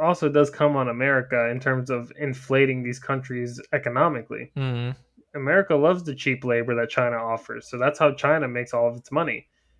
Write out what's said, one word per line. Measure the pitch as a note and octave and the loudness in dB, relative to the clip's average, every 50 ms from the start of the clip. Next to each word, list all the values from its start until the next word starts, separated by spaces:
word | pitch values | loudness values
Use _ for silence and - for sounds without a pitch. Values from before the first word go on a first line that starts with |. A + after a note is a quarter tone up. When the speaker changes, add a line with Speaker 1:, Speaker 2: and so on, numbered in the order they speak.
Speaker 1:
also | D#3 E3+ F3+ - E3 D3 | 0 0 2 2 0 2
does | C#3 D3 D3 C#3+ | 4 4 4 4
come | - - D3 D3 D3 | 2 2 2 2 4
on | C3+ C3 B2 | 2 0 0
America | A#2 A#2+ C3 C#3 C#3 C3 B2 C3 C3 A#2+ A2+ A#2 | -2 0 0 2 2 2 0 0 0 0 0 0
in | A#2+ B2+ | -2 -2
terms | C3 C3+ C3 B2+ B2 C3 | -2 0 0 0 -2 -2
of | B2 A#2+ A#2+ - - - | -4 -4 -4 -8 -10 -8
inflating | D3+ C#3 C3 C3 - - C3+ C3+ C#3 C3+ C3 B2+ A#2+ | -6 -6 -6 -8 -4 0 4 4 4 4 2 -2 -4
these | B2 B2 - | -6 -8 -8
countries | - - C#3 C3 C3 C3 B2+ B2 B2 A#2+ B2 C#3 - - | -4 -4 -4 -4 -4 -6 -6 -6 -6 -6 -8 -12 -8 -4
economically. | - C#3+ - B2 A#2+ C3 D#3 E3+ D3 A#2+ A2+ - A#2 - - - _ C#3+ | -4 -2 -2 -2 0 2 2 2 0 -2 -8 -10 -12 -12 -12 -10 _ -6
Speaker 2:
Mm-hmm. | C3+ C3 B2 A#2+ A#2+ B2 C3 - _ _ _ _ _ _ _ | -4 -4 -2 -4 -4 -6 -6 -10 _ _ _ _ _ _ _
Speaker 1:
America | D3 C3+ C#3 E3 G3 G3 - E3 | -6 -2 2 2 2 4 4 2
loves | C#3+ C#3+ E3 F#3 F3+ F3 | 4 4 4 2 2 -2
the | D#3 C3+ | -8 -10
cheap | C3 - C#3 B2+ B2+ C3+ | -4 -2 -2 -2 -2 0
labor | B2 A#2+ A#2 A#2 B2 A#2+ | 0 0 0 2 0 0
that | A#2 A#2 A2+ | -2 -2 -2
China | - - B2 A#2+ A#2+ | 0 0 0 0 0
offers, | A#2 A2+ A2+ A2+ A#2 - - A#2 A2+ - - | -2 -4 -4 -4 -6 -6 -10 -14 -14 -12 -12
so | - B2 | -4 0
that's | B2 C#3+ D3 - | 0 0 2 4
how | D#3 D3 C3+ | 2 2 2
China | - - C#3+ D#3 D#3+ C#3+ B2 | 2 2 2 2 2 0 -2
makes | A#2+ B2 A#2+ - - | -4 -4 -6 -2 0
all | A#2+ A#2 A#2+ | 0 0 0
of | A#2+ B2 | 0 -4
its | - - C3+ | -10 -4 -2
money. | D3+ E3 D3 A2+ A2+ - _ _ _ _ _ _ | -2 -2 -2 -4 -8 -10 _ _ _ _ _ _